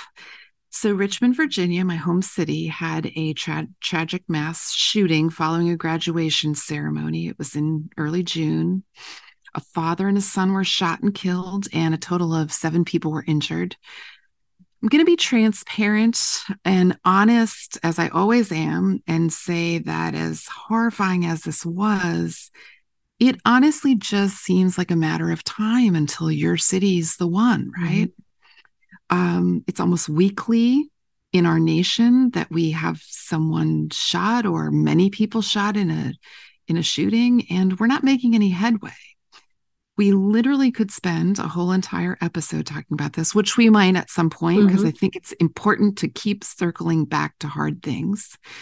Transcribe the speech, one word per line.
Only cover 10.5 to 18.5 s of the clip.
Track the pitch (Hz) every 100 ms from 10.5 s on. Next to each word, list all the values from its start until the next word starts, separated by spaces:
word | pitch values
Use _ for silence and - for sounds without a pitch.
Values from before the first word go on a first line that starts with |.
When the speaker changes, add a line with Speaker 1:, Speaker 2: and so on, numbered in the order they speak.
Speaker 1:
were | 190
shot | 185 - 180 165
and | 202
killed, | 202 185 180 185 196 196
and | 160 160
a | 160
total | - 175 165
of | 160 151
seven | - 160 170
people | 165 165 160
were | 156 -
injured. | 151 - 165 180 - - - - - _ _ _ _ _ -
I'm | 220
gonna | -
be | 330 339
transparent | - 240 220 - - - 208 208 226 - - - - 196
and | - 190 180 -
honest, | 185 190 220 233 226 - - -
as | 165 165
I | 170
always | - 202 240 202